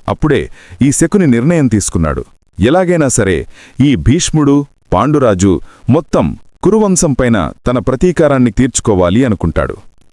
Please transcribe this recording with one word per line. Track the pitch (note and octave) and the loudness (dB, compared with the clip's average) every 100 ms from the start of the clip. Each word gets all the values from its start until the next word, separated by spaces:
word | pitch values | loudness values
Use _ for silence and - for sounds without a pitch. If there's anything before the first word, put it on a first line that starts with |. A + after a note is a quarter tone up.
| - | -8
అప్పుడే | - D3+ B2+ C2+ - - - | -2 0 0 -4 -14 -20 -2
ఈ | C3+ | 0
శకుని | C3+ E3+ G#3 E3+ | 0 0 2 2
నిర్ణయం | A#2 C3+ F3 C3 | 2 2 2 2
తీసుకున్నాడు. | G#2+ - F#2 D#2 B1+ - _ _ - | 0 -2 -4 -2 -4 -10 _ _ -2
ఎలాగైనా | G#2 F3 F3+ F3 C#3 | 0 2 0 0 0
సరే | A#2+ F#2+ D#2+ - - - - | 0 -2 -2 -6 -16 -20 0
ఈ | C#3 A#2 | 0 2
భీష్ముడు, | D2 D#3+ - D#3 C#3+ C#3+ C#3+ _ _ | 2 0 0 0 2 0 -2 _ _
పాండురాజు | F2+ B2+ D3 B2 F#2+ G2 E2 - - - | -2 0 2 2 2 2 0 -4 -10 0
మొత్తం | C#3+ - E3+ E2+ - - _ | 0 0 -2 -2 -6 -16 _
కురువంశంపైన | F3 G#3+ G#3 F3+ E3+ B2+ B2 A2+ C#2+ - | 0 2 0 0 0 0 0 0 -2 -6
తన | - B2 | -4 -2
ప్రతీకారాన్ని | G#2 B2+ F3+ F3 D3 C3+ B2 | -2 0 0 2 0 2 0
తీర్చుకోవాలి | G2+ B2+ - - F#2+ F2 G#2 | 0 -2 -2 -2 0 2 0
అనుకుంటాడు. | C3 G2 E2+ - C#2 - - - _ | 0 -2 -4 -4 -6 -10 -18 -20 _